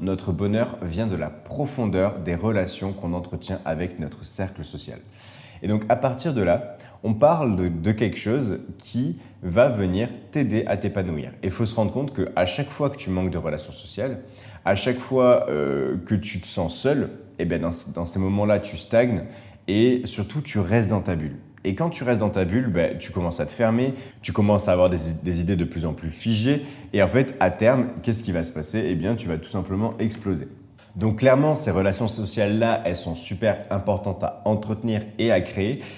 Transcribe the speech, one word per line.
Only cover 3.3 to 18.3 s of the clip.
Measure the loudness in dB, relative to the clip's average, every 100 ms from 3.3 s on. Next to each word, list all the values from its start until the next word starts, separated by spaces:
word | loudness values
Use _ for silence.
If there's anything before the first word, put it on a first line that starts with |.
| -10 -6 -6
avec | -4 -4 -4 -6
notre | -10 -10 -14
cercle | -8 -8 -8
social. | -12 -12 -14 -16 -18 -20 -20 -20 -20 -8
Et | -2
donc, | 0 2
à | 2
partir | 0 -2 -2
de | 0
là, | 2 2 -2 -14 -20 -8
on | -2
parle | 4 4 4 2 2
de, | 0
de | 0 0
quelque | 2 0 0
chose | 0 0 0 -4 -8 -16
qui | -6 -2 -2 -4 -12 -10
va | 0 4 6
venir | 4 2 2 0 -4 -4
t'aider | 0 2 2 0
à | 0
t'épanouir. | 0 -2 -2 -4 -6 -6
Et | -4
il |
faut | 0
se | -2
rendre | 0 0
compte | 0 -4
qu'à | -2 -2 2
chaque | 0 0 -6
fois | -2 -2
que | -2
tu | -4
manques | 0 0
de | -2
relations | -4 -6 -8
sociales, | -16 -12 -6 -6 -6 -12 -20 -20 -4 0
à |
chaque | 2 2 -2
fois, | 0 4 8 6 4
euh, | 0 0 0 0 -2
que | 0
tu | 0 0 -6
te | -6
sens | -4 -4 0
seul, | 2 2 0 -6 -12 -4
eh | -2
ben, | 0
dans, | -2 -4 -8
dans | -6
ces | -4 -2
moments-là, | 0